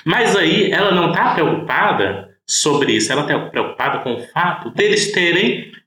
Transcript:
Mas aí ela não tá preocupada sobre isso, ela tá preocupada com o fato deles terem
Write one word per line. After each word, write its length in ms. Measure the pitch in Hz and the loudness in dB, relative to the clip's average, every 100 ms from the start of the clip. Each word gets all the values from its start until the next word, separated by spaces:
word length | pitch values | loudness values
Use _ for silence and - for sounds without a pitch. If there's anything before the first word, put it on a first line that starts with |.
Mas 320 | 156 226 220 196 | -2 2 2 2
aí 340 | 165 190 - | 2 2 2
ela 220 | 170 202 | 2 2
não 180 | 180 165 | 2 0
tá 220 | 175 247 | 0 0
preocupada 1000 | 180 147 80 123 143 202 - 95 - - _ | 2 0 -2 -2 0 0 0 -2 -4 -12 _
sobre 500 | - - 156 139 123 | -6 -2 0 2 2
isso, 160 | 107 110 | 0 0
ela 120 | 135 | -2
tá 160 | 143 131 | 0 -2
preocupada 640 | - 120 107 - 135 - | -2 -4 -4 -4 -4 -2
com 140 | 131 | -4
o 60 | 107 - | -6 -4
fato 420 | 160 175 - 117 | -2 -2 -4 -8
deles 420 | - 208 214 - | 0 2 2 0
terem 580 | 185 170 170 233 185 - - | 0 2 2 0 -2 -8 -20